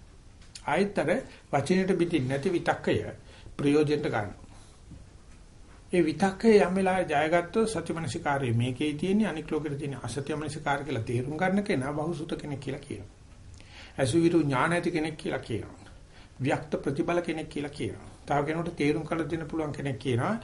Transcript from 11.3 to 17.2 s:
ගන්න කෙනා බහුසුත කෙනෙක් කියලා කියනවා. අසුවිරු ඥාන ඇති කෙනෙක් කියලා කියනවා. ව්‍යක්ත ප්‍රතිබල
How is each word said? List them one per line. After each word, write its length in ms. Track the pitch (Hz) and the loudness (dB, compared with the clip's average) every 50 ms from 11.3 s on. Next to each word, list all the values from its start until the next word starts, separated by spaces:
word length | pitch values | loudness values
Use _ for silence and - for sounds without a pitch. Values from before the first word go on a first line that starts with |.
| 151 | -2
ගන්න 260 | 156 185 185 190 202 202 | -2 0 2 2 2 0
කෙනා 300 | 214 185 135 127 139 147 | 0 0 0 -2 -2 -2
බහුසුත 400 | 151 151 170 170 143 160 160 160 - | -2 -4 -4 -4 -6 -6 -6 -8 -8
කෙනෙක් 180 | - 147 139 120 | -6 -8 -8 -8
කියලා 220 | - 120 - - | -6 -8 -8 -8
කියනවා. 280 | - - - 101 95 - - - - - - - - - - - - - - - - - - | -8 -10 -10 -10 -12 -14 -18 -20 -20 -20 -20 -20 -20 -18 -18 -18 -18 -18 -18 -18 -20 -8 -2
අසුවිරු 440 | - 139 120 135 170 165 165 175 165 | 0 2 4 4 6 6 6 6 4
ඥාන 300 | 151 139 131 123 143 165 170 | 4 4 4 4 4 4 2
ඇති 180 | 175 170 185 | 2 2 0
කෙනෙක් 260 | 175 156 156 160 156 | 0 0 -2 -2 -4
කියලා 220 | - - 175 143 131 | -6 -4 -4 -4 -4
කියනවා. 500 | - - 120 95 80 - - - - - - - - - - - - - - - | -4 -4 -6 -6 -6 -8 -14 -18 -20 -20 -20 -20 -20 -20 -20 -20 -20 -16 -8 -2
ව්‍යක්ත 320 | 127 143 156 147 - - - 185 | 0 0 0 0 -2 -4 -4 -2
ප්‍රතිබල 380 | - 151 139 170 165 165 170 175 | -2 -2 -2 0 0 0 0 0